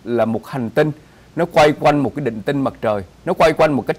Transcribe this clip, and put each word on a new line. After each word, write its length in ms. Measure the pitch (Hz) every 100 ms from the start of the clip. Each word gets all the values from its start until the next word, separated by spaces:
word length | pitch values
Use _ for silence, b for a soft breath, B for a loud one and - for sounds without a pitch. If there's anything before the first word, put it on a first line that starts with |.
là 200 | 101 117
một 220 | 110 113 -
hành 240 | 131 117
tinh. 220 | 123 151 147 b b b -
Nó 80 | 120
quay 200 | 165 151 147
quanh 180 | 147 147
một 140 | 127 -
cái 80 |
định 180 | 123 113
tinh 180 | 101 143
mặt 140 | 131 -
trời. 220 | 113 104 92 _
Nó 80 | -
quay 200 | 180 165
quanh 200 | 156 156
một 140 | 135
cách 100 | 104